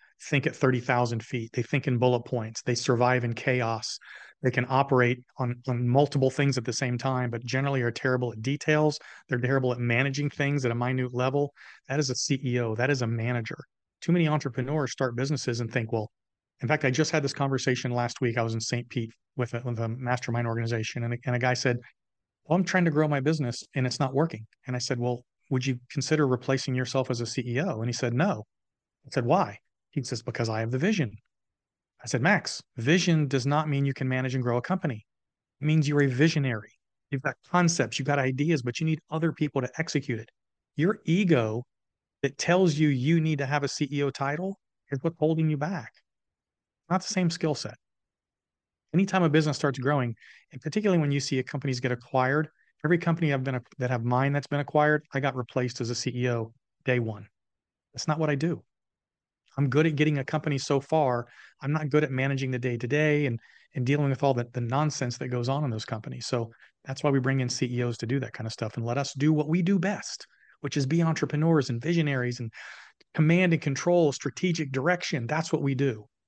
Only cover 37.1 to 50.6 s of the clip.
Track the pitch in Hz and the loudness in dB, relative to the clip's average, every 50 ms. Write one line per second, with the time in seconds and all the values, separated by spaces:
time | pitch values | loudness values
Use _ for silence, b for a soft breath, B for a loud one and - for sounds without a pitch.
37.1 | 143 131 - 139 131 - _ _ - 180 175 165 170 - 131 107 - - 131 143 | -6 -4 -4 -4 -6 -6 _ _ 2 4 4 4 4 2 0 0 0 -4 -2 0
38.1 | 143 143 131 131 131 131 147 165 165 139 117 123 117 - 160 160 160 147 - _ | 0 2 2 0 0 0 2 2 2 0 0 -2 -4 -2 -2 -2 -2 -2 -4 _
39.1 | 151 160 160 165 - - 151 143 - 139 127 - - - 160 - - 147 135 - | -4 -2 0 0 0 0 -2 -2 0 -2 -2 -2 -4 -6 -6 -2 -2 -2 -2 -2
40.1 | 120 110 - - _ _ _ _ _ _ _ _ _ - 151 185 220 - - - | -4 -6 -6 -12 _ _ _ _ _ _ _ _ _ 0 2 2 2 0 0 2
41.1 | 160 190 208 175 165 127 113 110 107 117 127 - _ _ _ _ _ _ _ _ | 2 4 4 6 4 4 4 2 -2 -4 -6 -10 _ _ _ _ _ _ _ _
42.1 | _ _ - 135 131 - - - 175 185 190 175 143 151 156 151 139 123 123 147 | _ _ -4 -4 -4 -2 0 2 4 4 4 4 4 4 2 2 2 2 2 2
43.1 | 165 165 156 160 156 139 139 131 147 147 139 139 - - 151 135 147 143 143 139 | 2 4 4 2 0 0 0 0 0 0 0 -2 -2 -2 -4 -2 -2 -2 -2 -2
44.1 | - - 139 139 143 160 185 196 196 - _ _ _ _ _ _ 143 135 - 165 | -2 -2 -4 -4 -2 -4 -4 -6 -8 -10 _ _ _ _ _ _ -8 -4 -2 -4
45.1 | 170 - 156 160 160 160 160 156 151 139 147 165 196 156 117 - - _ _ _ | -2 0 0 2 2 2 2 2 2 0 -2 -4 -4 -6 -8 -12 -16 _ _ _
46.1 | _ _ _ _ _ _ _ _ _ _ _ _ _ _ _ _ 175 185 - - | _ _ _ _ _ _ _ _ _ _ _ _ _ _ _ _ 0 0 0 0
47.1 | - 185 180 170 170 - - 156 147 - - - - - _ _ _ _ _ _ | 0 2 2 2 2 0 0 -2 -2 -2 -4 -10 -12 -14 _ _ _ _ _ _
48.1 | _ _ _ _ _ _ _ _ _ _ _ _ _ _ _ _ - 170 196 190 | _ _ _ _ _ _ _ _ _ _ _ _ _ _ _ _ 0 2 2 2
49.1 | - 190 175 160 143 160 151 151 139 - - 143 127 - 123 135 147 139 127 117 | 2 4 4 6 4 4 4 2 0 0 0 -2 0 0 0 0 2 2 0 -2
50.1 | 113 B B B B B B B - 135 | -4 B B B B B B B -18 -10